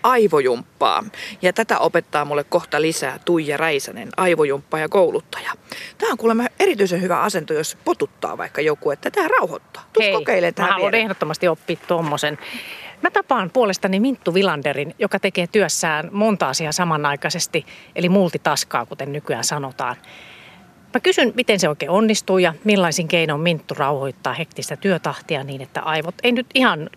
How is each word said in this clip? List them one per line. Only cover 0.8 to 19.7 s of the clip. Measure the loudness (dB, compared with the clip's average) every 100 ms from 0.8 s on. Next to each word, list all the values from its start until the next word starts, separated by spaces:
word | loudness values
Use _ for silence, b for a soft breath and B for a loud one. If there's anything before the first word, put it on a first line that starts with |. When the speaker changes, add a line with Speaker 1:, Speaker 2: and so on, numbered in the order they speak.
| 2 2 -2 B B -2
Speaker 1:
ja | 0
tätä | 2 0 2
opettaa | 2 0 0 -2
mulle | 0 -2
kohta | 0 -2 0 0
lisää | 0 -2 -6 -4
Tuija | 0 0 0 -2
Räisänen, | 0 -2 -4 -10 -10 -2
aivojumppa | 2 2 2 0 -4 -4
ja | 0
kouluttaja. | 2 4 2 -6 -10 -10 -10 B B B -6
Tää | -4
on | 0
kuulemma | 0 0 -2 0
erityisen | 0 2 0 0
hyvä | 0 0
asento, | 0 -2 -2
jos | -2 -4 -6
potuttaa | -4 -2 -4 _ -8 -6
vaikka | -6 -2
joku, | -2 0 -2
että | -4 -2
tää | -2 2
rauhoittaa. | 2 0 -6 -14 -20 -2
Tuus | 2 4
Speaker 2:
Hei, |
Speaker 1:
kokeilemaan | 2 2 2 2
Speaker 2:
mä | 0
Speaker 1:
tähän | 0
Speaker 2:
haluan | 2 2
Speaker 1:
viereen. | 2
Speaker 2:
ehdottomasti | 0 -2 -4 0 0
oppia | 0 -4 -8 -2
tommosen. | -2 0 -2 -2 -4 B -14 B B B -2
Mä | 0
tapaan | 0 0 -2 0
puolestani | 2 2 0 0 2
Minttu | 0 0 0
Vilanderin, | 2 2 0 -2 -4 -6 -4
joka | -2 0
tekee | -2 -2 0
työssään | 2 2 0 -2 -2 -4
monta | 0 0 2 0
asiaa | -2 -4
samanaikaisesti, | -2 0 0 0 -2 -4 -4 -4 -4 -6 B B -2
eli | 2
multitaskaa, | 4 2 0 0 -2 -2 -4 -6
kuten | -8 -8
nykyään | -8 -6 -4
sanotaan. | -4 -4 -6